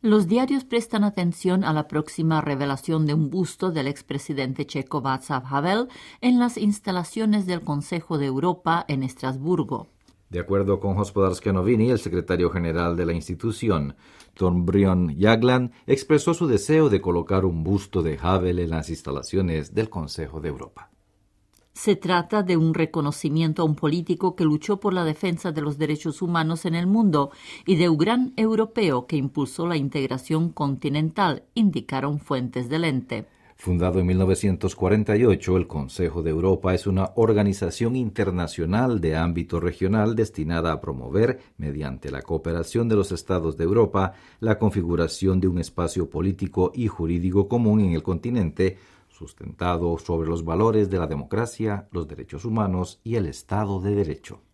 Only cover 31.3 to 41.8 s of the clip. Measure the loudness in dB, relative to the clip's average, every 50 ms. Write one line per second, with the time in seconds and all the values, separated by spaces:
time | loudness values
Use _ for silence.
31.3 | 0 -2 -6 _ _ 2 2 2 2 0 -4 -4 -4 -2 -2 -2 -2 -4 -4 -4
32.3 | -4 -2 -2 -4 -4 -4 -4 -2 -2 -2 0 0 0 -2 -4 -4 -8 -8 -8 -12
33.3 | _ _ _ _ -20 _ -4 -2 0 2 2 2 2 2 2 2 4 4 4 4
34.3 | 2 2 2 0 0 0 -2 -4 -4 0 2 2 4 2 2 2 2 4 6 6
35.3 | 4 4 2 2 2 2 2 0 -4 -8 -8 -8 -4 -2 -2 -2 -2 -2 -2 -2
36.3 | -2 2 2 2 2 2 2 0 0 0 0 0 0 0 0 -2 2 2 4 4
37.3 | 4 4 4 2 2 0 -2 -4 -2 -2 -2 -2 0 -2 -2 -4 -2 -2 -2 0
38.3 | 0 -2 -2 -4 -4 -4 -2 0 2 2 2 2 0 0 0 0 0 2 0 0
39.3 | 0 -2 -4 -2 -4 -2 -2 -2 -2 -2 0 0 2 2 2 2 2 0 -2 -2
40.3 | -2 -6 -4 -2 -2 -2 0 -2 -2 -2 -4 -8 -8 -8 -8 -4 0 2 2 2
41.3 | 0 -2 -8 _ _ _ -8 -8 -6 -6